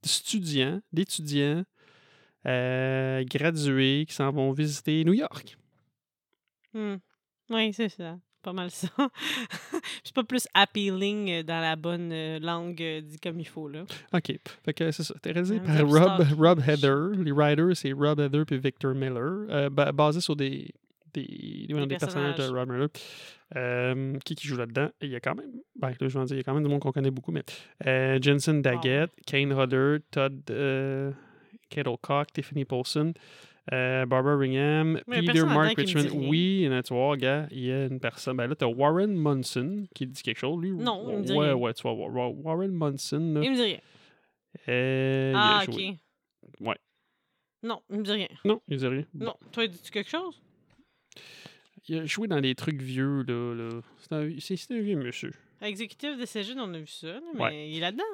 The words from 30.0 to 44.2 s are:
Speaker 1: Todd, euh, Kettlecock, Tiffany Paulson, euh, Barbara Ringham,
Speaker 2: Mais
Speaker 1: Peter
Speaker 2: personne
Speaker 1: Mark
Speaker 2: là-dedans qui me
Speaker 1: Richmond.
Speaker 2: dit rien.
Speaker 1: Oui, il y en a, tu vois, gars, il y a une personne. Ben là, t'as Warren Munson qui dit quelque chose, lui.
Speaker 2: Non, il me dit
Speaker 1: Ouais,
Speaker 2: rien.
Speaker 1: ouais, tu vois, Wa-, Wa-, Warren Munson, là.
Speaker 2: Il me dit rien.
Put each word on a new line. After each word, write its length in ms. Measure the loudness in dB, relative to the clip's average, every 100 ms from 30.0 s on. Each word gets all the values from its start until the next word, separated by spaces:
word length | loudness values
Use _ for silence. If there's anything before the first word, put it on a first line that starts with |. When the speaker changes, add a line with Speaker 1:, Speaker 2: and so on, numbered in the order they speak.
| -2
Speaker 1:
Todd, 320 | -2 -2 -2 -6
euh, 640 | -2 0 0 -2 -2 -4 -8 -16 -20 _ -20 _
Kettlecock, 640 | -6 -4 -4 0 0 0
Tiffany 320 | -6 -6 -4
Paulson, 480 | -2 -2 0 0 0 -2 -14 -20 -20 _ -6
euh, 340 | -2 0 0 2
Barbara 300 | 2 4 4
Ringham, 560 | 2 2 4 4 2 0 -2
Speaker 2:
Mais 140 | 0
Speaker 1:
Peter 120 | 4
Speaker 2:
personne 140 | 6 6
Speaker 1:
Mark 240 | 6 4 4
Speaker 2:
là-dedans 60 |
qui 100 | 2
me 60 | 2
Speaker 1:
Richmond. 120 | 2
Speaker 2:
dit 40 | 0
rien. 80 | 2
Speaker 1:
Oui, 80 | 2
il 240 | 4 2
y 60 | 2
en 40 |
a, 100 | 0
tu 120 | 0
vois, 220 | 0 0 2
gars, 280 | 0 0 -2
il 100 | -6
y 100 | -2
a 120 | -2
une 160 | -2 -2
personne. 360 | -4 -4 -4 -2
Ben 80 | -2
là, 60 | 0
t'as 100 | 0
Warren 480 | 4 4 4 2
Munson 680 | 2 2 2 0 -2 -2 -4 -8
qui 120 | -8 -8
dit 160 | -6
quelque 160 | -6 -4
chose, 200 | -2 -2
lui. 120 | -2
Speaker 2:
Non, 340 | -2 -2 -2 -4
il 80 | -4
me 40 |
dit 100 | 0
Speaker 1:
Ouais, 120 | 2 4
Speaker 2:
rien. 80 |
Speaker 1:
ouais, 180 | 4 0
tu 80 | -2
vois, 100 | -4
Wa-, 160 | -4 -4
Wa-, 200 | -2 -2 -4
Warren 300 | -4 -2 -2
Munson, 600 | 0 -2 -2 -4 -2 0
là. 60 | 2
Speaker 2:
Il 60 | 2
me 20 | 2
dit 60 |
rien. 160 | 0 -2 _ -20 -20 _